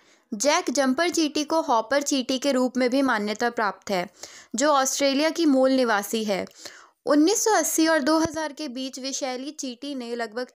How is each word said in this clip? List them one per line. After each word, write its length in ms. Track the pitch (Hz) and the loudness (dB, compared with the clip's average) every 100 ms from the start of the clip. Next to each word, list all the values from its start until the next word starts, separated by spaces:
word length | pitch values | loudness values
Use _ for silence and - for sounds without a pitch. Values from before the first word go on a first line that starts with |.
| _ _ _ | _ _ _
जैक 380 | 208 277 330 359 | -2 0 0 0
जंपर 400 | 269 262 262 349 | 0 0 0 0
चींटी 340 | 330 302 302 | 0 -2 -2
को 180 | 294 320 | -2 -2
हॉपर 400 | 311 233 220 277 | 2 0 0 -2
चींटी 360 | 285 277 240 262 | 0 -2 -2 -2
के 120 | 285 | 0
रूप 260 | 254 254 247 | 0 0 0
में 120 | 254 | 0
भी 120 | 269 | 2
मान्यता 480 | 269 220 208 214 240 | 2 0 -2 -2 -2
प्राप्त 420 | 240 208 - - | -2 -4 -4 -4
है, 160 | 185 185 - - - - 220 | -4 -4 -10 -20 -20 -10 0
जो 160 | 294 | 2
ऑस्ट्रेलिया 580 | 285 262 - 277 269 320 | 4 2 0 2 2 0
की 160 | 320 320 | 2 2
मूल 260 | 262 262 | 4 4
निवासी 520 | 262 240 202 202 226 | 4 2 0 -2 -4
है। 220 | 214 185 190 - - - - _ 247 | -2 -2 -4 -14 -20 -20 -20 _ 2
उन्नीस 380 | 294 320 453 | 4 4 4
सौ 120 | 453 381 | 2 2
अस्सी 320 | 311 - 320 | 2 0 2
और 140 | 320 | 2
दो 160 | 269 320 | 2 2
हज़ार 340 | 330 311 302 | 0 -2 -6
के 140 | 285 302 | -8 -10
बीच 320 | 247 262 262 | -8 -8 -8
विषैली 520 | 269 262 269 254 277 | -8 -6 -6 -6 -8
चींटी 420 | 302 262 233 285 269 | -10 -10 -10 -10 -8
ने 180 | 233 240 | -8 -8
लगभग 360 | 226 220 254 | -8 -8 -10